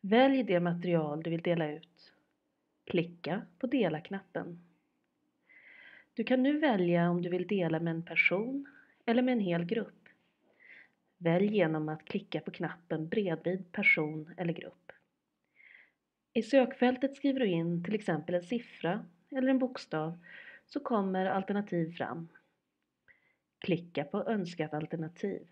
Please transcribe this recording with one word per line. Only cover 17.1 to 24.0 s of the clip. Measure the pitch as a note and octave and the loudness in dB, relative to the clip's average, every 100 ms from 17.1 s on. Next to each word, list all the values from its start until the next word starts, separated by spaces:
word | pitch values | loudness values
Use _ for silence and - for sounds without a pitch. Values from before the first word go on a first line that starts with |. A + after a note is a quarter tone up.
| C#4 | 0
skriver | C#4+ C4+ | 0 2
du | A#3 | 2
in | E3+ E3 E3+ | 2 0 -2
till | F3 | -2
exempel | G#3+ G#3 D#3 D3+ | -4 0 -2 0
en | F3+ | -2
siffra | F3 A#3+ - - E3 G3 A#3+ _ _ | -2 -6 -6 -6 -2 -2 -6 _ _
eller | C4+ B3+ | -2 2
en | C4 | 2
bokstav, | B3 B3+ - D#3 D#3 E3+ - - - - _ | 0 -4 -6 -4 -4 -6 -14 -20 -20 -20 _
så | D4 | -8
kommer | - A#3 F#3+ F#3+ F#3+ | -2 0 0 0 0
alternativ | F#3+ F#3+ G3+ G3+ F3 E3 | 0 -2 -4 -2 -2 -2
fram. | E3+ C#3 - E3 - _ _ _ _ _ _ _ _ _ _ _ _ | -4 -6 -6 -12 -18 _ _ _ _ _ _ _ _ _ _ _ _
Klicka | - E3+ F3 - | -2 -2 -2 -8